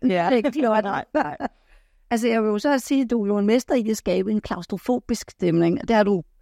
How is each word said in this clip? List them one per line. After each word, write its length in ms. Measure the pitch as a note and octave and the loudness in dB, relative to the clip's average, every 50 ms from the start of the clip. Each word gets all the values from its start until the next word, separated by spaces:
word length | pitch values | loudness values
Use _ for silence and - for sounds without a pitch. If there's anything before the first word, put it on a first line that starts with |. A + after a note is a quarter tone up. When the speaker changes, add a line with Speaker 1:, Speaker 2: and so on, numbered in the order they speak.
Speaker 1:
ja. 60 | - B3+ | 0 0
Speaker 2:
Det 80 | F#3 F3 | 0 2
er 120 | E3+ F#3+ | 2 2
ikke 200 | C4 A#3 G#3 C#4 | 2 2 0 0
klart. 340 | B3 D4+ C4 A3+ G#3+ A3 G#3 | -2 0 0 2 2 2 0
Speaker 1:
Nej, 200 | G3+ - - - _ - | 0 -4 -6 -6 _ -2
nej. 220 | D4+ - D3 C#3 - - - _ _ _ _ - _ _ _ _ _ _ - | -2 -2 -2 -6 -8 -10 -10 _ _ _ _ -20 _ _ _ _ _ _ -4
Speaker 2:
Altså, 180 | A#3+ A3+ A#3 A#3 | -4 0 0 0
jeg 140 | A3+ A3+ | 0 0
vil 60 | G#3+ G#3+ | 0 0
jo 100 | G#3 G#3 | -2 0
så 140 | - C#4+ | 0 0
også 140 | C#4+ C4 - | 0 0 0
sige, 160 | - C#4+ C4+ | 0 0 0
at 80 | C4 A3+ | 0 0
du 120 | A#3+ A#3 | 0 -2
er 40 | G3+ | 0
jo 120 | G3+ G#3 G3+ | 0 0 0
en 80 | G3+ | 2
mester 280 | G#3 A3+ B3+ - - D4+ | 2 2 2 2 0 -2
i 160 | B3 G#3 A3 | -2 0 -2
at 60 | A3 | -4
skabe 340 | - - G3 F3+ F#3 F#3+ G#3+ | -4 -2 -2 -2 0 0 0
en 100 | G#3+ G#3 | -2 -4
klaustrofobisk 880 | - - G#3 F3 E3+ - G3+ F3 - - B3 - - - A#3 - - - | -4 -4 -8 -8 -6 -8 -8 -6 -2 -2 -2 -2 -2 -4 -6 -6 -6 -14
stemning, 500 | - - F#3 F3 D#3+ E3+ E3+ E3 F3 - | -8 -2 0 2 2 4 2 2 0 -2
og 60 | - - | 0 2
det 80 | A#3 | 2
har 60 | G#3+ | 4
du, 200 | G3+ G3+ G3+ F3 - _ _ _ | 4 4 2 -2 -2 _ _ _